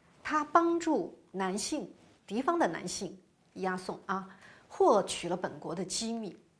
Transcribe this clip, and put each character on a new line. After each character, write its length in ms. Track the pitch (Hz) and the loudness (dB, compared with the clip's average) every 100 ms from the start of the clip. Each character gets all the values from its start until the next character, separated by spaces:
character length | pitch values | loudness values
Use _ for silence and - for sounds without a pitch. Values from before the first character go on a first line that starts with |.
| _ _ | _ _
她 200 | - 302 | -2 -2
帮 360 | 302 339 339 339 | 4 6 6 2
助 360 | 330 254 165 - _ | 2 2 0 -8 _
男 240 | 185 190 202 | -4 -2 -2
性， 320 | - 302 190 - - _ - | -4 -6 -8 -14 -20 _ -8
敌 160 | 208 | -4
方 160 | 302 339 | 0 2
的 100 | 208 | 2
男 200 | 165 180 | 0 -6
性， 280 | - 180 - _ _ _ | -8 -8 -12 _ _ _
伊 100 | - 185 | -6 -4
阿 120 | 185 | -4
宋 220 | 185 175 - | -6 -10 -6
啊， 200 | 190 190 - - - - | -6 -6 -18 -20 -20 -8
获 340 | - 370 208 | 4 6 6
取 260 | - - 170 | 4 -4 -4
了 80 | 175 | -4
本 220 | 151 147 | -4 -8
国 160 | 151 165 | -10 -8
的 100 | 180 | -6
机 260 | - 226 | -6 -6
密， 240 | 226 202 - _ _ | -6 -8 -12 _ _